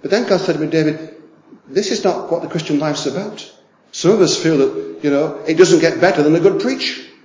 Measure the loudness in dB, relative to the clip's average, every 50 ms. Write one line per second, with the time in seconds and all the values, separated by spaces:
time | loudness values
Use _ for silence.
0 | -2 0 -2 -2 0 0 0 0 0 -2 -2 -2 -2 -2 0 0 0 0 -2 -4
1 | -10 -16 -18 -20 -20 -20 _ _ _ _ -20 -20 _ -6 -4 -4 -4 -2 -4 -2
2 | -2 -2 -2 -2 -4 -4 -4 -4 -4 -6 -6 -6 -4 -2 -2 -2 0 -2 -4 -4
3 | -4 -6 -6 -6 -8 -8 -10 -14 -18 -20 -20 _ _ _ _ _ _ _ -14 -2
4 | 2 2 4 4 4 2 2 0 0 0 2 2 2 0 0 -4 -10 -10 -12 -4
5 | -2 0 0 0 0 -2 -4 -8 -4 -4 4 6 6 6 6 4 4 2 2 2
6 | 2 2 2 2 2 4 2 4 4 2 2 2 -2 -2 -4 -4 -6 -8 -8 -10
7 | -14 -18 -20 _ _